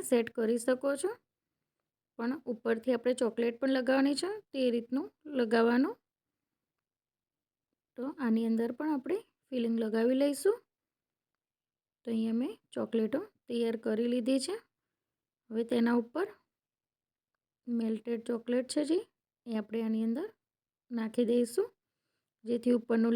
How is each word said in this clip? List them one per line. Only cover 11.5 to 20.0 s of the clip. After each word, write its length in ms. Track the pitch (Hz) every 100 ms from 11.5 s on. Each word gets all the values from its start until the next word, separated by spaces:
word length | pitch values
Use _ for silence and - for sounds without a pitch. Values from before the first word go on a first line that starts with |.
| _ _ _ _ _
તો 60 | -
અહીંયા 260 | 226 226 226
મેં 120 | 285 453 _ -
ચોકલેટો 440 | 214 226 220 277 427 _ -
તૈયાર 300 | 233 226 226 226
કરી 240 | 214 240
લીધી 280 | 247 226 269 269
છે. 100 | 427 - _ _ _ _ _ _ _ -
હવે 140 | 226 233
તેના 280 | 240 233 240
ઉપર 260 | 233 311 403 - _ _ _ _ _ _ _ _ _ _ _ _ - 233
મેલ્ટેડ 420 | 226 220 - 233 226
ચોકલેટ 380 | 233 240 247 247
છે 80 | 302 285
જે, 100 | 349 453 _ _ _ 240
એ 60 | 220
આપણે 220 | 208 220 220
આની 180 | 220